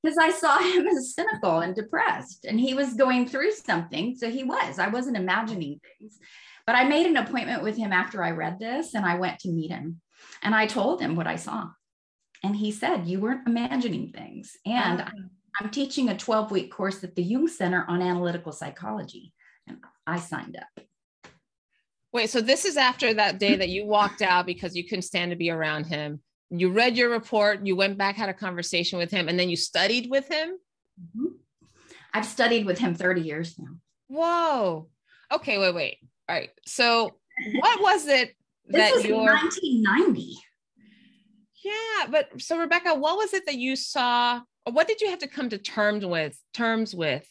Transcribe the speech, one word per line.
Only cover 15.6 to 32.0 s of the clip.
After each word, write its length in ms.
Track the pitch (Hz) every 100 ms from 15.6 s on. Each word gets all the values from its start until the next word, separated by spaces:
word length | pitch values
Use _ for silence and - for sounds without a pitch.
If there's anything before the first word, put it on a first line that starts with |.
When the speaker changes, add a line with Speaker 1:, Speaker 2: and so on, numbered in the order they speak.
| 208
Speaker 1:
teaching 400 | 277 269 - 247
a 80 | 190
twelve-week 540 | - 220 214 190 -
course 320 | - 196 190
at 100 | 180 -
the 60 |
Jung 260 | 180 247 320
Center 380 | - 185 180 -
on 140 | 175
analytical 500 | 180 175 175 170 165
psychology. 800 | 143 147 - 196 214 - - - _ _ _ _
And 100 | - - _ -
I 100 | 175
signed 400 | 170 156 - -
up. 260 | - - _ _ _ _ - _ _ _ _ _ _ _ _
Speaker 2:
Wait, 200 | 240 311
so 100 | 247
this 240 | 220 339 403
is 100 | 294
after 380 | 254 247 247
that 240 | 214 202 190
day 180 | 202 196
that 140 | 185
you 160 | 185 208
walked 380 | 208 202 -
out 240 | 190 180 175
because 280 | 175 180 175
you 80 |
couldn't 200 | 175 202
stand 260 | 175 180 175
to 80 | 175
be 140 | 170
around 340 | 165 156 151 160
him. 380 | 151 147 151 _ _ _
You 200 | 175 180
read 260 | 196 247 240
your 120 | 240
report, 560 | 233 226 220 208 202 202
you 120 | 185
went 200 | 196 196
back, 180 | 196 202
had 100 | 208
a 60 |
conversation 640 | 185 196 175 170 175 170 180
with 100 | 170
him, 180 | 190 165
and 100 | 180
then 100 | 180
you 60 | 170
studied 540 | - 170 190 247 247
with 180 | 269 269
him? 300 | 311 320 370 _ _ _ -
Speaker 1:
Mm-hmm. 260 | 170 214 311 - _ _ _ _ _ -